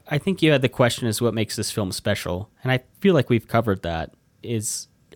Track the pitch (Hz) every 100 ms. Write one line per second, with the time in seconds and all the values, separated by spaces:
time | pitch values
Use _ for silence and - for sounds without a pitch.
0 | - 147 196 185 156 139 127 - 120 -
1 | 120 107 117 110 107 - 104 - 95 -
2 | 104 101 85 90 - _ 127 127 - _
3 | 196 165 - 117 - 117 117 95 85 82
4 | 76 _ _ _ 113 113 104 - - _
5 | _